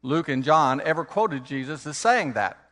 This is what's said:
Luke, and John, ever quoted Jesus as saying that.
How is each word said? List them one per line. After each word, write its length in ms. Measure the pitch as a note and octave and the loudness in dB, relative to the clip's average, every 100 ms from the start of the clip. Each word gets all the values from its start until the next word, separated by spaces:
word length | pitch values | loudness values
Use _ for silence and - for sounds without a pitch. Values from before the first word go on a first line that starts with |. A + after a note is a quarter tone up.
Luke, 260 | C3 D#3 D#3+ | -2 -2 0
and 160 | C3 | -2
John, 380 | C3+ D#3+ C#3+ C3 | 4 4 4 2
ever 240 | D#3+ D#3+ D3+ | 0 -2 -2
quoted 400 | - A3 C#3+ B2+ | -2 0 -2 -8
Jesus 400 | C#3 C3 D#3+ D3+ | -8 -8 -10 -10
as 100 | D3 | -2
saying 380 | A3+ B3 D#3+ | 2 2 0
that. 240 | A2 G2 - _ | -2 -2 -4 _